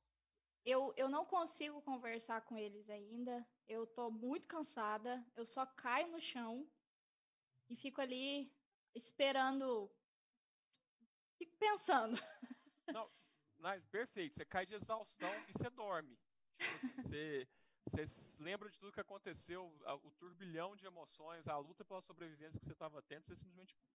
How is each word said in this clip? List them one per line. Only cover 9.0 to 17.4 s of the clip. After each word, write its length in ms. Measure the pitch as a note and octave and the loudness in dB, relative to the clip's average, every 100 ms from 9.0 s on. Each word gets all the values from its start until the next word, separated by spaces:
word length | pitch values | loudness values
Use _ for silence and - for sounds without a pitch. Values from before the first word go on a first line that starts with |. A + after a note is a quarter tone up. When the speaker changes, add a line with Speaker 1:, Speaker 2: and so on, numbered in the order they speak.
| - - C#4 C4+ C4 C4+ C4 A#3 G3+ - _ _ _ _ _ _ _ - _ _ - _ _ - | -6 6 8 8 6 6 4 2 0 -6 _ _ _ _ _ _ _ -20 _ _ -20 _ _ -10
Speaker 1:
Fico 180 | E4+ - | -10 4
pensando. 600 | G#4+ G#4 - C#4 A3+ A#3 | 6 6 8 8 8 2
<laughs> 560 | - - B3 - - _ - | -2 -8 -12 -14 -18 _ -6
Speaker 2:
Não, 160 | C4 A3 - - _ _ - | -4 -6 -10 -20 _ _ -4
mas 260 | E3 F#3+ - | 0 0 0
perfeito. 480 | G3+ B3 - D#3+ - | 0 0 0 -2 -2
Você 80 | |
cai 200 | D#3 F#3+ F#3 | 0 0 0
de 80 | |
exaustão 560 | G#3 F#3 A3 G#3 - F3+ G#3 - | -2 -2 -2 -2 -2 -2 -2 -4
e 40 | |
você 160 | G#3+ A#3+ | -2 -2
dorme. 480 | A3+ G#3+ F3 D3+ A#2 _ _ _ - | -2 0 0 -2 -10 _ _ _ -2
Tipo 160 | - | -2
assim, 140 | - B3+ B3+ | 0 -4 -4
você, 460 | B3+ D3 D#3 C#3 | -4 -2 0 0